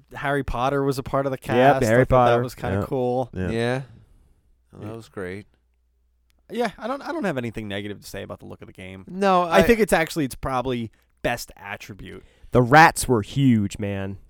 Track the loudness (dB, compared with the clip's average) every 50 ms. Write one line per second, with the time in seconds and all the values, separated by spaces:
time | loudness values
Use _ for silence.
0 | _ _ -14 -6 -4 -2 -2 -2 -2 -4 -4 -2 -2 0 0 0 0 -2 -2 -4
1 | -6 -4 -4 -2 -2 -2 -6 -6 -6 -2 2 4 6 6 6 4 4 4 4 4
2 | 4 4 4 4 4 4 4 2 0 -4 -8 -10 -6 -4 -4 -4 -4 -4 -4 -4
3 | -2 -2 -2 -4 -4 -6 -6 -6 -6 -4 -2 -2 -2 -2 -2 -4 -6 -12 -20 -20
4 | -20 _ _ _ _ _ _ _ _ _ _ _ _ _ -20 -16 -14 -14 -14 -14
5 | -18 -16 -12 -12 -10 -10 -10 -12 -14 _ _ _ _ _ _ _ _ _ _ _
6 | _ _ _ _ _ _ _ _ _ -12 -6 -4 -4 -4 -6 -8 -10 -10 -10 -10
7 | -8 -10 -8 -6 -4 -4 -4 -4 -6 -8 -8 -10 -10 -8 -8 -8 -8 -10 -12 -14
8 | -16 -16 -14 -14 -12 -14 -14 -16 -16 -20 -20 -20 -20 -20 -20 -20 -18 -18 -18 -18
9 | -18 -14 -6 -2 0 2 2 2 2 4 4 4 6 6 4 2 4 2 2 0
10 | 0 -2 -2 -4 -4 -4 -6 -8 -8 -4 -4 -4 -4 -4 -4 -4 -6 -8 _ _
11 | _ _ _ _ -6 -6 -4 -6 -8 -16 -18 -18 -14 -14 -14 -14 -14 -18 -18 -18
12 | -16 -18 -18 -18 -20 _ _ _ -12 0 2 2 4 8 10 10 10 8 6 2
13 | -2 0 0 0 0 -2 -2 2 4 4 4 4 2 -2 -4 -6 -8 -6 -6 -6
14 | -8 -8 -10 -14 -18 _